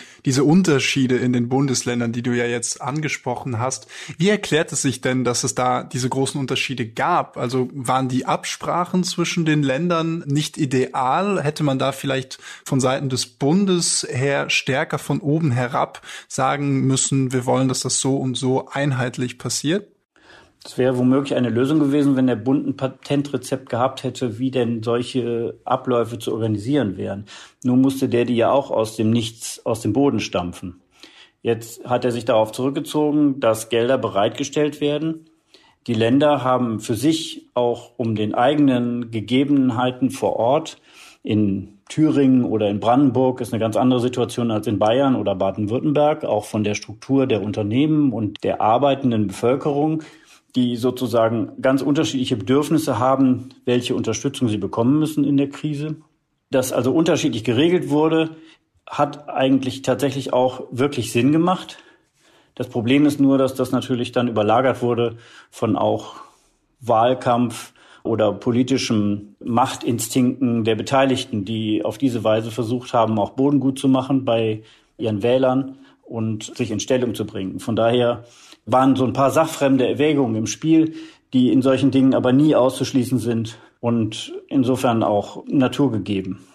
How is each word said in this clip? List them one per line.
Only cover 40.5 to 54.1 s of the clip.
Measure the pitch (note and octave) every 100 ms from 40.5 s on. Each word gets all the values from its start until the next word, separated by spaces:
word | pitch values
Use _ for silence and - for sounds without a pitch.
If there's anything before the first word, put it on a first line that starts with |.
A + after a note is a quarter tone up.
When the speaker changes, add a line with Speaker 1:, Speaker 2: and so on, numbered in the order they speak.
| D3 D#3 - _ - - -
Speaker 2:
in | - A2 G#2 G2 - - _
Thüringen | - D#3 C3+ C#3 C3 A#2+
oder | A2 G#2
in | G2+
Brandenburg | G#2 B2+ C#3+ A#2 C3 B2+
ist | A#2
eine | A2+
ganz | A2 G#2+
andere | B2+ B2+
Situation | B2 B2 A2+ - A#2
als | G#2+ G#2+
in | G2+
Bayern | G#2+ B2 C#3 A#2+
oder | G2+ F#2+
Baden-Württemberg, | G2 G2 G#2 A#2+ D#3 D3 D3 D#3
auch | - G#2+ -
von | A2
der | G#2+ G#2
Struktur | - G#2+ - C3+ C3
der | G#2+
Unternehmen | G#2 G2+ G#2 A#2+ D3+ D#3 C#3+
und | A2 G#2 - G2+
der | -
arbeitenden | G#2 A#2+ C#3 C3+ C3 A2+ G2+
Bevölkerung, | G2 A#2+ C#3 D3+ C#3+ D#3 D#3 - - _ - _ B2+
die | B2 A#2+
sozusagen | B2 B2 B2 A2+ A2+ A#2 G2 -
ganz | C3 C3+
unterschiedliche | C#3 D3 D#3+ C3 B2+ B2
Bedürfnisse | F#2+ C3+ D3 D#3+ D3+ A2
haben, | B2+ C3+ C3+ A#2 - - -
welche | B2 B2 A#2
Unterstützung | A2